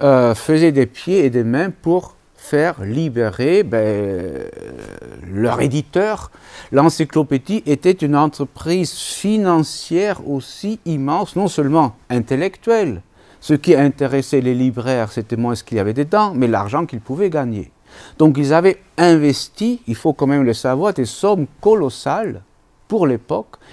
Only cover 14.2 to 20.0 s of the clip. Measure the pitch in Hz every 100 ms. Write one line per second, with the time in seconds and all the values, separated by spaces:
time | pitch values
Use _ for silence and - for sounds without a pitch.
14.2 | 131 143 127 123 127 120 120 127 110 -
15.2 | 107 113 120 117 - 113 101 113 147 208
16.2 | 208 156 123 110 101 139 170 120 - 135
17.2 | 196 156 127 107 82 _ _ - - -
18.2 | 156 139 139 160 185 - _ - 175 165
19.2 | 147 131 - - 220 240 - 113